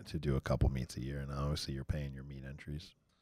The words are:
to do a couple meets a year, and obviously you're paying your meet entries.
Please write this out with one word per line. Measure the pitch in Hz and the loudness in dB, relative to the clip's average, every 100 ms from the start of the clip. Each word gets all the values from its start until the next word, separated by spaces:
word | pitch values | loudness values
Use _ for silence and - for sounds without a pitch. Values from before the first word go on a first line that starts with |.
| - | -4
to | 80 | 0
do | 71 67 | 2 2
a | |
couple | - 65 65 | 4 6 6
meets | 65 62 - | 4 -2 -4
a | |
year, | 67 69 | -2 -2
and | 69 | -2
obviously | 69 71 73 - | 0 0 0 -2
you're | 67 | -4
paying | 67 78 71 | -2 -2 -2
your | 67 | -6
meet | 69 67 67 | -10 -10 -10
entries. | 69 - 73 - - _ _ | -10 -6 -6 -8 -20 _ _